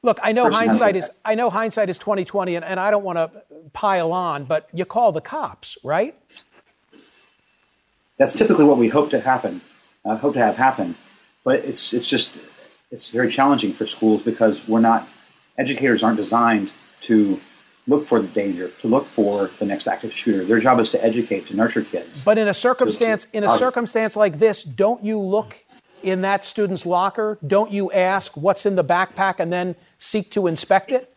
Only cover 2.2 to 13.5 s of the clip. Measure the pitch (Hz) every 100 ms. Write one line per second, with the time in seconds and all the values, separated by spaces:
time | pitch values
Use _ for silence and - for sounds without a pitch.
2.2 | 180 202 185 170 165 185 196 208 196 170
3.2 | 165 - _ 151 160 - 208 185 165 180
4.2 | 175 143 135 156 _ 165 180 226 233 160
5.2 | - 302 285 - - - 127 160 254 -
6.2 | _ - _ _ _ _ _ - _ _
7.2 | _ _ _ _ _ _ _ _ _ -
8.2 | 135 - 220 - 147 127 113 143 147 127
9.2 | 131 127 - 135 _ _ _ _ 123 113
10.2 | 143 135 110 - 131 127 87 80 _ _
11.2 | _ _ 127 131 139 - - 117 - 131
12.2 | - - - - - _ _ - - 117
13.2 | 110 135 139